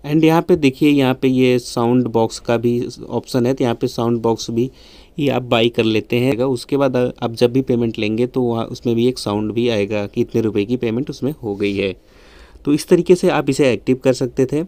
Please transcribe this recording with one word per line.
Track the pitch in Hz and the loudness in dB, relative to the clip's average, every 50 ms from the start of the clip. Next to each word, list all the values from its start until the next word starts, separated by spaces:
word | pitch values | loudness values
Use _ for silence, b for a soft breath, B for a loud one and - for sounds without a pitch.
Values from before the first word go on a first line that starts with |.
| - | -6
And | 143 151 160 160 | 0 2 4 4
यहाँ | 160 160 170 | 4 4 2
पे | 165 - 180 | 2 2 0
देखिए, | 165 147 135 131 - 156 147 | 4 4 0 2 4 2 4
यहाँ | 147 143 131 127 127 | 4 4 2 2 0
पे | 127 - 135 | 0 0 0
ये | 131 127 127 127 123 123 | 2 4 4 4 2 0
साउंड | 123 - - 123 117 117 123 127 123 117 | -2 -4 -4 -2 0 2 2 2 0 2
बॉक्स | 110 117 113 113 - - | 0 0 0 0 -2 -8
का | - - 120 | -4 -2 -2
भी | 113 113 120 120 120 - 120 - - - - | 0 2 0 0 0 -2 -6 -8 -14 -12 -8
ऑप्शन | 120 117 - - - 131 120 | -8 -8 -8 -2 -2 0 0
है, | 123 135 | 0 0
तो | - 139 | 0 0
यहाँ | 117 117 | -2 0
पे | - - | -2 -4
साउंड | 123 - - 120 117 120 117 | -4 -2 -2 0 0 0 0
बॉक्स | 113 117 113 110 - - | 0 0 0 0 -4 -4
भी | 120 117 123 131 B B B B B B B B B - | -2 -2 -2 -2 B B B B B B B B B -2
ये | 147 135 | -2 0
आप | 117 123 | 0 -2
बाय | 127 120 123 117 113 117 | -2 0 2 2 2 2
कर | 117 - 113 | 2 0 0
लेते | 113 110 107 104 - 117 | 2 0 0 -2 -2 -2
हैं। | 120 123 131 139 | 0 0 0 0
उसके | 110 127 139 131 117 - - 143 | 0 0 -2 -2 -4 -4 -4 -2
बाद | 139 139 135 127 | 0 0 2 2
आप | 123 123 123 - - 123 117 | 0 0 -2 -4 -6 -6 -6
जब | 117 - 123 120 | 0 0 0 2
भी | 120 135 | 2 0
पेमेंट | 131 - 127 117 120 113 110 - | 0 0 0 0 0 -2 -2 -4
लेंगे, | 107 104 110 110 123 | -4 -2 0 -2 -2
तो | 117 - 131 | -2 0 -2
वहाँ | 127 120 117 113 117 | 0 0 0 -2 -4
उसमें | - 131 - - 123 117 | -6 -10 -6 -2 -2 0
भी | 113 117 127 | 2 2 0
एक | 127 - | 0 -2
साउंड | - 107 101 104 107 107 | -4 -4 -2 -2 -2 -2
भी | 104 117 120 117 | -2 0 0 0
आएगा | 117 104 101 98 110 104 101 | 0 0 0 0 -2 -4 -4
कि | 101 - 120 | -4 -2 -4
इतने | 117 - - 117 | -4 0 0 0
रुपए | 113 110 101 107 101 | 0 0 0 0 -2
की | 110 127 | -2 -2
पेमेंट | 123 - 117 107 120 147 - | -2 -2 -2 -2 -4 -4 -6
उसमें | 143 - 120 131 151 - | -8 -6 -6 -6 -6 -6
हो | 120 110 101 | -8 -8 -4
गई | 98 104 101 101 | -2 -2 -2 0
है। | 98 98 98 92 - b b b b b b b b b b b b - | -2 -2 -4 -4 -8 b b b b b b b b b b b b -2
तो | 147 | -2
इस | 147 147 - | -2 -2 2
तरीके | - 185 170 170 - 180 | 2 2 2 4 2 2
से | 175 - 180 | 2 2 0
आप | 147 147 143 139 | 0 0 0 -2
इसे | 139 - 147 131 | 0 0 2 0
एक्टिव | 113 - - - 131 | 0 0 0 -2 -2
कर | 131 - 135 | 2 2 0
सकते | 127 - 139 120 - - 131 | 0 0 -4 -6 -2 -2 -2
थे। | 127 - 147 170 | 0 -2 -6 -6